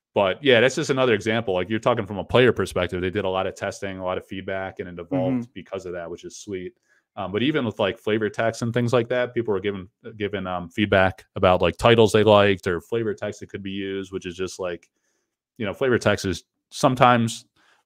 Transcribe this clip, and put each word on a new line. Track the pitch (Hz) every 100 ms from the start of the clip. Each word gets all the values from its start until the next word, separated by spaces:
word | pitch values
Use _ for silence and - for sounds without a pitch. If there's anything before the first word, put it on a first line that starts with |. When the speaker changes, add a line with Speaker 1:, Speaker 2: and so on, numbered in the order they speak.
| _
Speaker 1:
but | - 95 92
yeah, | 139 117
that's | 127
just | - 139
another | 131 127
example. | 107 110 113 113
Like, | 90 92
you're | 110
talking | 127 120
from | 101 101
a |
player | 87 120 127
perspective, | - 92 - 90 90
they | 92
did | 98
a | 95
lot | 92 95
of |
testing, | - 101 - 98 95
a |
lot | 92 92
of | -
feedback, | 95 95 95 95 -
and | 90
it | 87
evolved | 85 92 92 127
Speaker 2:
Mm-hmm. | 120
Speaker 1:
because | 95 82 95 90
of |
that, | 87 85
which | 85
is | 87 -
sweet. | 104 95 90 _ _ _ _ -
Um, | 95
but | 104
even | 131 151
with, | 120 -
like, | 98 92
flavor | - 110 107
text | - 113 110
and | 117
things | 120 120
like | 123 117
that, | 123 123
people | 123 113
were | 95
giving, | 101 101 90 _ 123 107
giving, | 101 101 92
um, | 90 85
feedback | - 101 101 95 - _ -
about, | 95 92
like, | 87 -
titles | 120 117 107
they | 107
liked | 107 104 101 95 98
or | 85
flavor | - 117 110
text | 98 104 104
that | 95
could | 101
be | 98
used, | 98 98 98 92
which | 95 90
is | 87
just, | 92 -
like, | 90 87 _ _ _ _ _ _ _ -
you |
know, | 104
flavor | 90 135 110
text | 110 101
is | 95 85 _ _ _
sometimes | - 143 127 127 120 113 - _ _ _ _